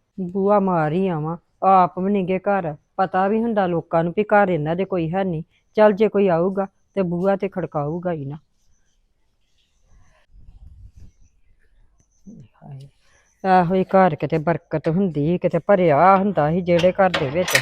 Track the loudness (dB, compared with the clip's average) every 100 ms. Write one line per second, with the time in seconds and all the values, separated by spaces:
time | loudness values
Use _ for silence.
0 | _ -12 -8 -4 0 2 2 0 -2 -2
1 | -2 -4 -6 -8 _ _ 2 4 2 0
2 | -2 -2 -2 -4 -2 -4 -4 -10 _ -6
3 | -2 0 0 -2 -2 -2 -2 -2 -2 -2
4 | 0 -2 2 2 2 0 -2 -4 -4 -4
5 | -4 -4 -4 -6 -10 _ _ 2 4 4
6 | 0 2 2 2 0 -2 -6 _ _ -4
7 | -4 -2 0 0 -4 -6 -6 -6 -6 -6
8 | -6 -8 -8 -14 -18 _ _ _ _ _
9 | _ _ _ _ _ _ _ _ _ -20
10 | _ _ _ -20 -20 -20 -20 -20 -20 -20
11 | -20 -20 _ _ _ _ _ _ _ _
12 | _ _ -20 -20 -20 _ -20 -20 -20 _
13 | _ _ _ _ 2 2 4 0 2 4
14 | 4 2 -4 -2 -2 -4 -6 -6 -2 -2
15 | -2 -2 -2 -2 -2 -2 2 2 4 6
16 | 6 6 2 0 0 0 0 2 2 2
17 | 2 0 -4 -4 -2 -2